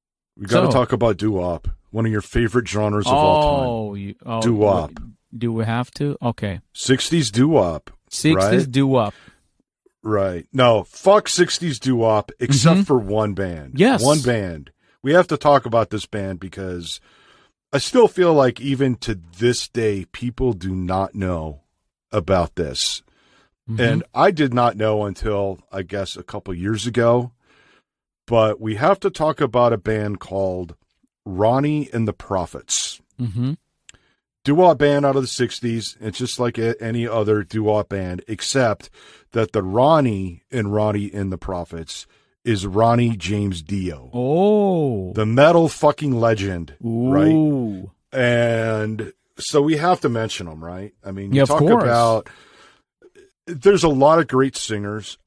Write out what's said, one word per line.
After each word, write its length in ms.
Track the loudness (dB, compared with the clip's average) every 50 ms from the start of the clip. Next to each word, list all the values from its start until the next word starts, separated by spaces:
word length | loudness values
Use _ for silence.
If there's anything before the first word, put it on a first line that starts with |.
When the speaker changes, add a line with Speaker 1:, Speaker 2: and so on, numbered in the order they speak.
| _ _ _ _ _ _ _
Speaker 1:
we 80 | -14 -4
gotta 220 | 0 2 2 2
Speaker 2:
So 40 | 4
Speaker 1:
talk 200 | 2 2 2 0 0
about 240 | 0 2 0 0
doo-wop, 500 | 0 -2 -2 -2 -2 -2 -4 -4 -4 -6 -8 -8 -8 _ _
one 140 | -4 -4 -2
of 60 | -2
your 100 | -2 -4
favorite 460 | -4 -2 0 0 0 2 2 0 0
genres 400 | 0 -2 -2 0 0 0 0 0
of 60 | 2 2
all 280 | 4 4 4 4 2 2 2 0 0
time. 80 | -2 -2
Speaker 2:
Oh, 240 | -4 -4 -6 -8 -8
you, 200 | -8 -10 -12 -12 -14 -10
oh, 160 | -8 -6 -2
Speaker 1:
Doo-wop. 520 | 0 0 2 4 4 4 4 2 0 -4 -10
Speaker 2:
w-, 180 | -14 -16 -16 -18 _ _ _ -10
do 140 | -6 -6 -4
we 140 | -2 -2 -2
have 260 | -2 -2 -4 -4 -6
to? 260 | -6 -6 -4 -4 -4 -4
Okay. 380 | -4 -6 -4 -4 -6 -8 -8 -8 -12 _ -14
Speaker 1:
Sixties 580 | -6 0 0 2 2 2 0 0 0 0 0
doo-wop, 580 | 0 2 2 4 4 4 2 2 -2 -6 -10 -16 -20 _ _ _
Speaker 2:
Sixties 540 | -8 -2 0 2 2 2 2 2 2 2 0
Speaker 1:
right? 60 | 0
Speaker 2:
doo-wop. 420 | 0 0 2 2 2 2 0 -2 -6 -10 _ -20 _ _ _ _ _ _ _ _ _ _ _ _ _ _
Speaker 1:
Right. 460 | -6 -2 0 0 0 -2 -4 -6 -10 _ 0
No, 300 | 4 4 6 4 4 0
fuck 440 | -4 -12 0 4 4 4 4 4
sixties 520 | 0 0 0 0 0 0 -4 -4 -6 -6 -4
doo-wop, 520 | -2 0 0 2 2 2 2 2 0 -4 -6 -6
except 360 | 0 0 2 4 6 6 4
Speaker 2:
Mm-hmm. 60 | 4 4
Speaker 1:
for 140 | 2 2
one 360 | 0 0 0 -2 -2 -2 -2 -2
band. 400 | -4 -6 -6 -8 -10 -12 -6 0
Speaker 2:
Yes. 260 | 2 4 4 4 4 4
Speaker 1:
One 180 | 4 2 2
band. 500 | 2 0 0 0 -2 -6 -8 -12 -14 -18 _ _ _ _ _ _
We 120 | 0 4 4
have 140 | 4 4
to 100 | 2 -2
talk 280 | 0 4 4 4 4 2
about 240 | 2 0 0 0 0
this 160 | -4 -8 -8
band 340 | -8 -8 -8 -6 -8 -8 -10
because 600 | -12 -14 -12 -10 -10 -8 -10 -10 -10 -12 -14 -14 -16 _ _ _ _ _ _ _ _ _ _ _ _ _ -4
I 40 | -4
still 280 | -2 0 4 4 4
feel 260 | 4 4 2 2 4 4
like 260 | 4 4 4 2 -2
even 340 | -4 -4 -2 0 0 0 -2
to 180 | -2 -6 -6 -8 -8 -10 -16 -6
this 300 | -2 0 0 0 -2 -6
day, 380 | -8 -4 -2 -2 -2 -2 -4 -8 -12
people 420 | -12 -10 -10 -8 -6 -2 -2 -2 -2
do 200 | -4 -6 -6 -6
not 420 | -4 -4 -2 -2 -2 -2 -4 -4
know 460 | -4 -4 -4 -4 -4 -6 -8 -12 -14 _ _ _ _ _ _ _ _ _ _
about 440 | -6 -4 0 2 2 2 2 0 -4
this. 480 | -6 -6 -6 -6 -6 -6 -6 -6 -8 -12 _ _ _ _ _ _ _ _ _ _ _ _ -8
Speaker 2:
Mm-hmm. 120 | -4 0
Speaker 1:
And 220 | 0 0 0 0 -4 -4 0
I 160 | 2 2 2
did 220 | 4 2 0 0 2
not 240 | 2 0 0 0
know 260 | 0 0 0 0 0 -2
until, 540 | -4 -6 -6 -6 -4 -4 -2 -4 -4 -6 -10 _ _
I 120 | -10 -10 -8
guess, 320 | -8 -6 -8 -8 -8 -10
a 80 | -14 -14
couple 300 | -14 -14 -12 -10 -10 -8
years 340 | -6 -4 -4 -4 -4 -4
ago, 460 | -2 0 2 4 4 4 2 0 -4 -10 _ _ _ _ _ _ _ _ _ _ _ _ _ _ _ _ _ _
but 340 | 0 2 4 4 2 0 -2
we 160 | -6 -8 -4
have 240 | 0 0 2 2 0
to 80 | -2 -4
talk 320 | -2 -2 -2 -2 0 0
about 320 | -2 0 2 4 4 4 2
a 40 |
band 420 | 0 -2 -2 -2 -2 -4 -6 -6 -8
called 560 | -10 -8 -4 -4 -4 -4 -4 -6 -10 -12 -16 -20 _ _ _ _ _ _ _ _ _
Ronnie 640 | -8 -2 0 2 2 2 2 0 0 -2 -4 -4 -4 -4
and 140 | -4 -4
the 60 | -4 -4
Prophets. 840 | -8 -6 -4 -4 -4 -4 -6 -10 -14 -10 -6 -6 -6 -6 -8 -10 -14 _ _ _ -8
Speaker 2:
Mm-hmm. 320 | -8 -6 -4 -4 -4 -4 -4 -8 _ _ _ _ _ -20 -20 _ _ _ _ _ _ _ _ _ -2
Speaker 1:
Doo-wop 340 | 2 4 6 6 6 6 4
band 260 | 4 2 4 4 2
out 100 | 2 2
of 60 | 0
the 60 | -2
sixties. 720 | -2 -2 -4 -4 -4 -4 -6 -6 -4 -4 -4 -6 -10 -12 -10
It's 160 | -10 -10 -8
just 220 | -6 -8 -6 -4 -4
like 180 | -4 -4 -2
a-, 240 | -2 -2 -2 -4 -4
any 260 | -6 -6 -4 -4 -4
other 360 | -2 -2 0 0 2 0 0 -2
doo-wop 460 | -4 -4 -2 0 0 0 0 -2 -4
band, 340 | -6 -6 -6 -6 -8 -10 -10
except 640 | -10 -10 -8 -8 -4 0 0 0 0 0 -4 -8 -16 _ -20 -20 -20 -20 -20 _ _
that 200 | -4 -2 -2 0
the 100 | -2 -2
Ronnie 840 | -2 0 2 2 4 4 4 4 2 2 -2 -4 -6 -8 -10 -14 _ _
in 200 | -6 -4 -2 -2
Ronnie 420 | 0 0 0 0 0 -2 -4 -6 -6
and 180 | -6 -6 -6
the 60 | -6
Prophets 680 | -8 -8 -8 -8 -8 -8 -10 -12 -14 -12 -14 -14 -16 -18 -20 _ _ _ _ _ _ -4
is 220 | -4 -2 -2 -4
Ronnie 500 | -2 0 2 2 4 4 2 2 0 -2
James 440 | -4 -4 -4 -2 -2 -2 -2 -4 -6
Dio. 480 | -8 -6 -6 -6 -4 -6 -8 -10 -14 -10 -8
Speaker 2:
Oh. 960 | -4 -2 0 2 2 4 4 4 2 2 2 0 0 0 -2 -2 -4 -6 -4 -4
Speaker 1:
The 120 | -2 0
metal 400 | 2 4 6 6 8 8 6 4 2
fucking 500 | 2 2 2 0 2 0 -2 -2 0 2
legend, 540 | 2 2 2 0 -2 -4 -4 -6 -8 -12 -14 -10
right? 460 | -8 -6 -4 -2 0 2 2 4 4 4
Speaker 2:
Ooh. 600 | 4 4 4 2 0 0 -2 -4 -6 -10 -12 -16 -20 _ _ _
Speaker 1:
And 1040 | -2 0 2 2 2 2 2 2 0 0 -2 -2 -2 -2 -4 -4 -6 -6 -8 -10 -14 _ _ _ _
so 240 | -12 -8 -2 0 2
we 160 | 2 2 0
have 220 | 0 0 0 0 0
to 80 | 0 -2
mention 380 | -2 -2 -4 -4 -6 -10 -12
him, 160 | -12 -14 -14 -14
right? 300 | -14 -12 -12 -14 -16 -18 _ -14
I 80 | -12
mean, 200 | -10 -10 -4 0
you 60 | 2
Speaker 2:
Yeah, 40 | 2 4
of 60 | 4
Speaker 1:
talk 100 | 4 4
Speaker 2:
course. 240 | 4 4 4 4 4
Speaker 1:
about, 460 | 2 2 2 4 2 2 0 -2 -8 -16 -20 _ _ _ _ -20 -20 _ _ _ _ _ _ -20 -20 _ -20 -20 _ _ _ _
there's 380 | -14 -10 2 4 4 4 6 4
a 60 | 2
lot 300 | 4 4 6 6 6 4
of 80 | 2
great 280 | 2 0 0 0 0 -2
singers 640 | -6 -8 -6 -6 -6 -6 -8 -8 -10 -12 -14 -18 -20 _